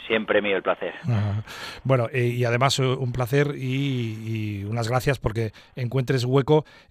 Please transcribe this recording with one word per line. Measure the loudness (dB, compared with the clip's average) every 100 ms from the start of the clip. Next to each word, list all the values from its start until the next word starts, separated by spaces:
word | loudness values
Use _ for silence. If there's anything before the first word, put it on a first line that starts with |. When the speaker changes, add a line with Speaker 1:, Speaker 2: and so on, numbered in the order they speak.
| -2
Speaker 1:
Siempre | 0 2 2
mío | 4 0
el |
placer. | 0 -2 -4 -6 -2
Speaker 2:
Ajá. | 0 0 -2 -6 -12 -14 -6
Bueno, | 0 2 2
eh, | 0 0
y | 2 2
además, | 2 2 2
eh, | 0
un | 0 -2
placer | -2 0 2 2 -2
y, | -4 -2 -2 -2 -4 -6 -6 -4 -4 -4
y | -4
unas | -2 0
gracias | 0 0 0
porque | -2 -2 -4 -6 -16 -8
encuentres | -2 -2 2 0
hueco | 4 2 6 4 2 -12 -10